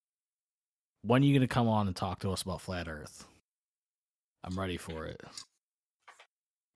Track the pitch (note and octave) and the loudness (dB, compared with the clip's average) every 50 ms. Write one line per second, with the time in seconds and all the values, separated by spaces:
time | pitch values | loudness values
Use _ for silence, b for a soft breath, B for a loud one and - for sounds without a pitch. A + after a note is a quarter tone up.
0 | _ _ _ _ _ _ _ _ _ _ _ _ _ _ _ _ _ _ _ _ | _ _ _ _ _ _ _ _ _ _ _ _ _ _ _ _ _ _ _ _
1 | - G2+ A#2+ C3 C#3 C#3 C#3 C#3 B2+ A#2+ - C3 A#2+ A2+ A2 G#2+ G#2 G2 F#2 - | 0 4 6 6 8 6 6 6 4 4 4 2 4 4 4 4 2 0 -2 -2
2 | - F#2+ F#2 - - G2+ F#2 - - F#2 F2+ F2 - - F#2 F2+ E2 E2 D#2 D2+ | -4 -4 -4 -4 -4 -4 -2 -2 -4 -6 -6 -8 -6 -6 -6 -6 -6 -6 -8 -10
3 | D2+ - - - - - _ _ _ _ _ _ _ _ _ _ _ _ _ _ | -12 -14 -16 -18 -20 -20 _ _ _ _ _ _ _ _ _ _ _ _ _ _
4 | _ _ _ _ _ _ _ _ - - F#2 F#2+ F#2+ F#2+ F2 E2+ - - E2 D#2+ | _ _ _ _ _ _ _ _ -12 -8 -6 -4 -4 -4 -4 -6 -8 -10 -10 -10
5 | D#2+ D#2+ - - - - - - - _ _ _ _ _ _ _ _ _ _ _ | -10 -10 -12 -14 -16 -16 -16 -18 -18 _ _ _ _ _ _ _ _ _ _ _
6 | _ - - - - _ _ _ _ _ _ _ _ _ _ | _ -20 -20 -20 -20 _ _ _ _ _ _ _ _ _ _